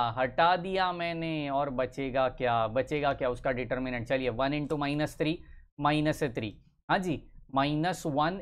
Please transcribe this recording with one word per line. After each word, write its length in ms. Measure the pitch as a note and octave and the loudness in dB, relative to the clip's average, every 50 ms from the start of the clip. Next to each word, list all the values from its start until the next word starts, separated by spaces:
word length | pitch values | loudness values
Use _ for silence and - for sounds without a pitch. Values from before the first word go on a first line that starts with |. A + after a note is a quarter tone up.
| B2 A#2 A2+ B2+ | 4 2 0 0
हटा 360 | C3 C3 B2 - E3 E3+ F#3 | -2 0 2 4 4 6 4
दिया 340 | F#3 E3+ G3 F#3+ F#3+ F#3 F3+ | 2 0 0 0 0 0 0
मैंने, 560 | F3 F3 E3+ E3+ E3+ E3 E3 E3 D#3+ D3+ D3 C#3+ | 0 -2 -4 -4 -4 -4 -4 -2 -2 -2 -2 0
और 200 | C#3 C#3 D3 C#3+ | 0 0 0 0
बचेगा 580 | C3 B2 B2+ B2 - - C#3 C3+ B2 C3+ C3 B2+ | 0 -2 -2 -2 -2 -4 -4 -2 0 2 0 0
क्या? 380 | B2+ - B2+ A#2+ A#2 A#2 A2+ A2 | 0 0 0 2 2 2 2 2
बचेगा 440 | A2 C3 B2+ B2+ D3+ D3 C#3+ C#3+ | 0 0 0 0 0 0 0 0
क्या 160 | C#3 - C#3 B2 | 0 0 0 -2
उसका 220 | B2 - - C#3 | -2 -2 -2 -2
डिटर्मिनेंट? 540 | C3 A#2+ B2+ A#2 C#3 B2+ C3 C3 B2 A#2+ A2+ - | -2 -2 -2 -2 -2 -2 -2 -2 -4 -4 -2 0
चलिए, 200 | C#3 C3 C3 B2 | 0 0 0 0
वन 220 | A2+ A2+ C3 C#3 | 0 0 0 0
into 260 | C#3+ D3 D3 C3+ D#3+ C#3+ | 0 0 -2 -2 -2 -2
minus 360 | C#3+ C#3+ C#3+ D3 D3+ D3 - | 0 0 0 0 -2 -2 -2
three, 180 | - D#3+ D3+ E3 - - - - - - - _ - | 0 0 0 0 -2 -6 -14 -20 -20 -20 -16 _ 0
minus 420 | C#3+ D3 D3+ D3+ D3+ D#3 C#3+ - D#3+ C#3 A2+ | 2 2 4 4 4 2 2 2 0 -2 0
three। 160 | C3+ A2+ G#2 - - - _ _ _ _ - | -2 -4 -4 -6 -10 -18 _ _ _ _ 0
हाँ 100 | D#3 G3 | 0 2
जी, 220 | F3+ F#3 C#3+ - - - - - - - C3+ | 2 0 -2 -4 -6 -10 -20 -20 -10 -2 0
माइनस 480 | C3+ C#3 D3 D3+ D3+ D#3+ F3+ F3+ E3+ - | 2 2 2 2 2 2 0 0 -2 -2
वन 320 | E3 C3+ C#3+ D3+ E3 F#3 G3 | -2 2 2 2 2 0 -2